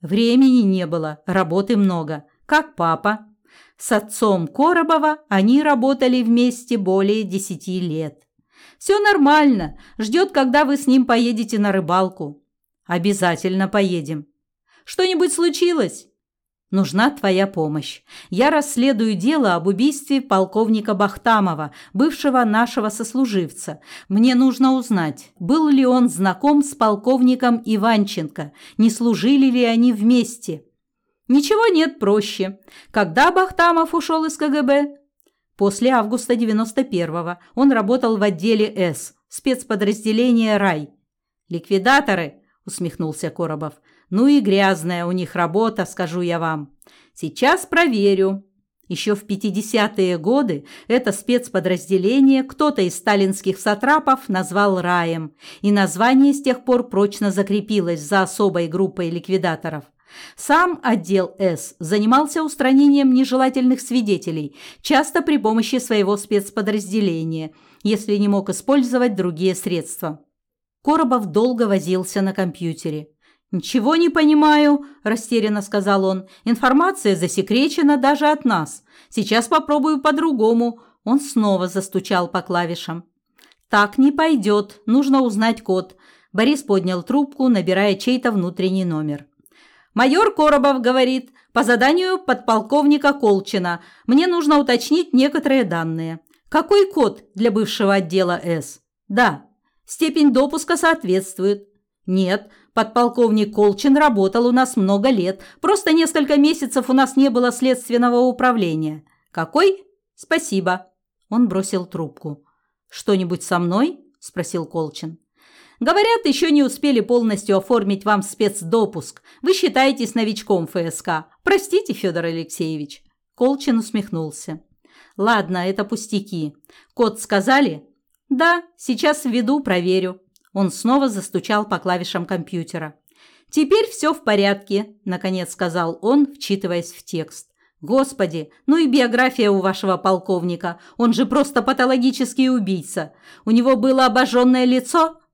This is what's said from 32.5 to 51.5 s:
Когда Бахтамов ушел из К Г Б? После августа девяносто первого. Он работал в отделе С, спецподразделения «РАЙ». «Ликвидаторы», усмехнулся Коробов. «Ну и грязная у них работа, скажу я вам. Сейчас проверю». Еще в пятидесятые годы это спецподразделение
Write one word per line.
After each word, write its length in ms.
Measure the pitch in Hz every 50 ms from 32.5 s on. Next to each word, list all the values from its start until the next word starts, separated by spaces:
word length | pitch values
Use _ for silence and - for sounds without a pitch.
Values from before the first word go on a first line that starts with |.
| 196 - _ _ _ - - _
Когда 420 | - 233 202 170 160 240 277 339 349
Бахтамов 640 | 381 370 370 370 - 339 339 339 330 330 330 -
ушел 300 | 349 285 - 330 320 320
из 120 | 320 302
К 120 | - 302 302
Г 140 | 269 302 294
Б? 340 | 247 277 285 285 285 285 - _ _ _ _ _ _ _ _ _ _ _
После 340 | _ 202 202 196 - 240 247
августа 460 | 262 240 214 214 220 247 - - -
девяносто 480 | 226 233 220 214 214 226 226 - - 262
первого. 560 | 262 - 180 170 160 156 175 165 165 175 175 _ _ _
Он 180 | - 262 277 269
работал 440 | 226 214 196 247 254 254 233 226
в 60 | 208 202
отделе 500 | 214 190 160 170 220 226 214 214 214 214
С, 380 | 196 185 175 151 - - - _ _ _ _
спецподразделения 1300 | - - _ 277 254 254 - _ 226 196 202 202 214 214 214 220 208 220 240 254 240 233 226 220 214 202
«РАЙ». 320 | 202 196 170 151 147 - _ _ _ _ _ _ _ _ _ _ _ _
«Ликвидаторы», 920 | 170 170 - - 196 190 190 240 262 277 285 - 202 175 170 143 - _ _ _ _ _ _
усмехнулся 680 | - - - 180 170 - - 180 156 151 156 - 165
Коробов. 440 | 160 - 175 160 156 151 156 151 - _ _ _ _ _ _ _
«Ну 180 | 180 196 240 277
и 120 | 285 285
грязная 680 | 226 196 196 196 196 190 190 170 156 170 180 175 170
у 60 | 175 180
них 220 | 185 180 - -
работа, 500 | 185 175 170 160 202 220 226 214 220 180
скажу 360 | 165 - - 185 165 160 180
я 180 | 180 170 170 170
вам. 360 | 160 160 160 151 147 143 _ _ _ _ _ _ _ _ _
Сейчас 520 | - - 160 160 - - 262 330 370 -
проверю». 800 | - - 330 339 320 240 214 202 202 202 185 190 190 196 196 - _ _ _ _ _ _ _ _ _
Еще 280 | 180 165 - 214 208
в 80 | 202 -
пятидесятые 920 | _ 202 196 - 214 185 202 208 214 - 226 208 214 214 - 190 180 180
годы 480 | 170 156 185 240 277 285 226 165 143 - - - - -
это 240 | _ 226 254 254 220
спецподразделение 1300 | 196 202 - - 240 247 247 -